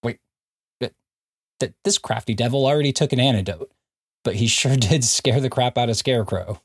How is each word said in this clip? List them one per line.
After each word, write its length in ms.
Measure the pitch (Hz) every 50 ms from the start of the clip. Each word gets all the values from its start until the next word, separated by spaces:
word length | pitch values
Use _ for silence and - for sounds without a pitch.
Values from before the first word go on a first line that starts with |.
| -
Wait, 160 | 120 117 _ _ _ _ _ _ _ _ _ _ _ _ _
th-, 100 | - - _ _ _ _ _ _ _ _ _ _ _ _ _ _
th-, 120 | 131 - - _ _
this 120 | 196 202
crafty 360 | - - - 110 110 - - 113
devil 320 | 101 117 117 123 139 135
already 260 | 131 147 151 147 139
took 220 | 131 - 156 143 -
an 60 | 123
antidote, 500 | 127 139 123 101 92 98 82 78 - - _ _ _ _ _ _ _ _ _ _ _
but 100 | 117 90
he 120 | 95 117
sure 280 | 110 - - - 131 135
<laughs> 0 |
did 300 | 135 117 95 160 151 120
scare 340 | 113 - - - 135 117 143
the 100 | 135 127
crap 280 | - - 123 123 -
out 120 | 123 120 117
of 60 | 113
Scarecrow. 680 | - - 139 127 117 107 - - 90 90 - 104 - _